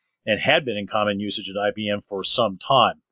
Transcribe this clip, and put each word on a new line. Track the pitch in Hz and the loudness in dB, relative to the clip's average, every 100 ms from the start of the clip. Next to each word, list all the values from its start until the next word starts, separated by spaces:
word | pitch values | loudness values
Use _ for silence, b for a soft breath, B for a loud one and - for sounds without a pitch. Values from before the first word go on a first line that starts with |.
| _ _ - | _ _ -2
and | 104 | 0
had | 104 160 123 | 2 2 2
been | 104 | -4
in | 95 | -2
common | 107 104 101 | 0 0 0
usage | 104 107 95 | -2 -6 -6
at | 98 | -2
I | 104 | -2
B | 104 104 | 0 -2
M | 104 | -4
for | - 98 | -4 -6
some | 92 - 110 92 | -2 0 0 -2
time | - 135 110 - _ | 2 4 4 2 _